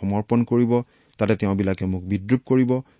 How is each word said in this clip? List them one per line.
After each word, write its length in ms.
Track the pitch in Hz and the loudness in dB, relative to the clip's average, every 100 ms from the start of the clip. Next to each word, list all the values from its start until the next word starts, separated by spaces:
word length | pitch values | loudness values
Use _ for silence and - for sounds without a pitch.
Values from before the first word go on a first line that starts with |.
সমৰ্পণ 420 | 98 101 107 120 | -4 -4 0 0
কৰিব, 380 | 117 120 120 120 - _ _ - | 2 2 2 0 -2 _ _ -4
তাতে 180 | 107 104 | 0 2
তেওঁবিলাকে 500 | 101 98 95 92 95 | 0 0 0 -2 -4
মোক 180 | 92 | -4
বিদ্ৰূপ 380 | 92 101 98 127 - | -4 -4 0 -2 2
কৰিব।" 360 | 131 123 127 - _ | 0 2 -2 -6 _